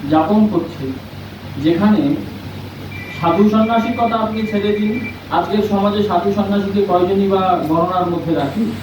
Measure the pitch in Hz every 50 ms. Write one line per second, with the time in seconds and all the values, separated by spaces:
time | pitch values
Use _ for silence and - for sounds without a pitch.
0 | 143 143 156 160 175 208 208 214 214 - 175 170 - - - - 135 131 - -
1 | - - - - - - - - - - - 135 143 160 170 170 202 214 214 160
2 | 139 143 - 104 - - - - - - - - - - - - - - - -
3 | - - - - - - - 196 208 208 208 220 220 226 233 226 220 247 254 240
4 | 233 220 226 226 220 214 214 220 214 208 208 202 196 208 208 208 214 214 226 262
5 | - - - - - - 160 175 175 185 202 214 202 202 196 196 196 208 202 214
6 | 196 185 180 175 185 202 196 208 202 196 202 202 196 196 - 202 196 185 180 180
7 | 180 185 196 196 196 196 196 196 190 185 180 165 151 151 160 165 175 180 185 180
8 | 180 170 175 160 - 165 160 147 139 139 - 208 226 208 - -